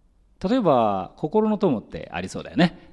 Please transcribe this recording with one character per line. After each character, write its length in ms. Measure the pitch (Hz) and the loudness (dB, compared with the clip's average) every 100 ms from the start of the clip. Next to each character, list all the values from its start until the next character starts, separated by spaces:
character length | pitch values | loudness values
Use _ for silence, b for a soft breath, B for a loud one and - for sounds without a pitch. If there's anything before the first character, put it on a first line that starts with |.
| _ _ _ _ | _ _ _ _
例 140 | 190 254 | -2 0
え 60 | |
ば、 500 | 185 127 107 98 - - | 4 4 2 0 -6 -8
心 320 | 156 214 214 | -4 0 0
の 80 | 214 | 2
友 220 | 190 110 | 0 -2
っ 40 | |
て 260 | - - - | -6 -14 -10
あ 80 | 82 | -8
り 80 | 92 | -8
そ 100 | - | -10
う 40 | |
だ 80 | - | -6
よ 40 | 98 | 0
ね。 220 | 170 - B | 0 0 B